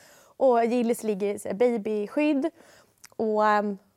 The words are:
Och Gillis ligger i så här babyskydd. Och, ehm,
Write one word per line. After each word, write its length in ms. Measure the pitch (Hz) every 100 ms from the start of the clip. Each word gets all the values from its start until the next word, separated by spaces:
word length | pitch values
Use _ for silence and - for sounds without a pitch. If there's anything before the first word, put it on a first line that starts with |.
| - - _ -
Och 280 | 269 233
Gillis 380 | 233 247 233 233
ligger 320 | 214 190 202
i 40 | 208
så 100 | -
här 60 |
babyskydd. 960 | 190 247 233 214 214 208 294 302 277 320 - - - _ _ - -
Och, 300 | 220 214 214
ehm, 320 | 208 208 196 _